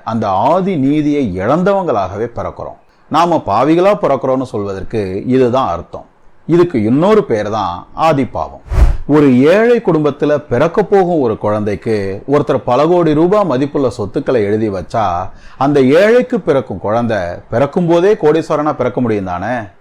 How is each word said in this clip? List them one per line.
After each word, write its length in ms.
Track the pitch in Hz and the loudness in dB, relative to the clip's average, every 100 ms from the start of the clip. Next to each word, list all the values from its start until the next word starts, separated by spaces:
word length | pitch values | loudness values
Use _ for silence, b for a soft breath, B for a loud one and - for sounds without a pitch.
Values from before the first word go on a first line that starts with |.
அந்த 240 | - 113 107 | -6 -4 -2
ஆதி 480 | 95 120 175 190 175 | 0 2 0 0 0
நீதியை 640 | 131 151 147 147 123 90 | 0 0 0 0 -2 -2
இழந்தவங்களாகவே 880 | 98 156 185 196 170 113 92 101 120 | -2 0 2 0 0 -2 -2 -4 -8
பிறக்கிறோம். 420 | - 90 82 76 - _ b b | -6 -10 -10 -14 -14 _ b b
நாம 340 | 143 175 156 113 | -2 0 0 0
பாவிகளா 480 | 104 139 165 190 208 | 0 2 4 2 2
பிறக்கிறோம்னு 400 | 156 135 127 131 | 0 -2 0 -2
சொல்வதற்கு 840 | 127 110 101 95 95 113 95 95 - | -2 -6 -6 -6 -6 -6 -4 -6 0
இதுதான் 420 | 127 123 123 117 | 2 2 2 -2
அர்த்தம். 360 | 85 - - - _ - - - | -4 -8 -16 -18 _ -20 -18 0
இதுக்கு 360 | 170 175 127 | 2 2 2
இன்னொரு 420 | 104 135 185 214 | 0 2 4 2
பேர் 260 | - 113 104 | 2 -2 -2
தான் 360 | 107 95 87 - | -4 -4 -6 -12
ஆதி 320 | - 160 143 117 | -2 0 2 -2
பாவம். 500 | 87 76 - - B B B - | -4 -8 -10 -4 B B B 2
ஒரு 300 | 151 147 123 | 4 4 4
ஏழை 420 | 139 196 233 240 185 | 4 4 4 2 2
குடும்பத்துல 500 | 156 147 139 147 147 | 0 0 -2 -2 -2
பிறக்க 460 | - 120 160 190 | -2 -2 0 0
போகும் 380 | 196 196 180 170 | 2 2 2 0
ஒரு 180 | 123 104 | 0 -2
குழந்தைக்கு 840 | 107 104 104 98 120 107 98 98 - | -2 -2 -2 -4 -2 -2 -2 -8 -2
ஒருத்தர் 300 | 143 135 135 | -2 0 -2
பல 220 | 127 123 156 | 0 2 2
கோடி 280 | 175 165 | 2 2
ரூபாய் 300 | 151 175 208 | 2 2 2
மதிப்புள்ள 460 | 190 127 143 151 131 | 0 -2 -2 -2 -2
சொத்துக்களை 520 | - 98 156 139 127 | -2 -6 -6 -2 0
எழுதி 280 | 101 107 110 | 0 0 -2
வச்சா, 580 | 95 82 117 101 85 92 B B B | -4 -6 -4 -2 -2 -6 B B B
அந்த 240 | 139 143 | 0 2
ஏழைக்கு 580 | 131 151 208 247 - 233 | 4 4 6 4 2 -2
பிறக்கும் 380 | 175 135 - 98 | 0 -2 -2 -6
குழந்தை 400 | 95 113 120 107 87 90 - | -2 -2 0 -2 -4 -8 -6
பிறக்கும் 360 | 113 139 - 175 | -2 0 0 0
போதே 280 | 170 190 | 2 2
கோடீஸ்வரனா 580 | 220 151 160 156 156 151 | 2 2 0 0 -2 -2
பிறக்க 280 | 139 123 123 | -2 -4 -2
முடியும் 240 | 123 104 | -2 -2
தானே? 320 | 92 87 101 117 92 - | -4 -6 -6 -6 -8 -16